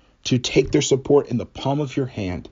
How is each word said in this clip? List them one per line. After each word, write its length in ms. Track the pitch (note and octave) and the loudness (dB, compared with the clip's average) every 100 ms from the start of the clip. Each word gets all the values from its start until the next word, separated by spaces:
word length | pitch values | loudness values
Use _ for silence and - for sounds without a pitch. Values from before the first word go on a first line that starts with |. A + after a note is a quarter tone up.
| _ _ | _ _
to 160 | - B2+ | -2 -2
take 320 | - D#3 D3 | 2 2 2
their 100 | D3+ | 2
support 460 | - C3 - C#3+ - | 2 0 4 2 2
in 80 | A#2+ | -4
the 100 | F#2+ | -6
palm 360 | - C3+ C#3+ | -6 -2 -2
of 160 | C#3 - | -2 -4
your 80 | B2+ | -4
hand 420 | - F#2+ E2 - | -4 -6 -6 -10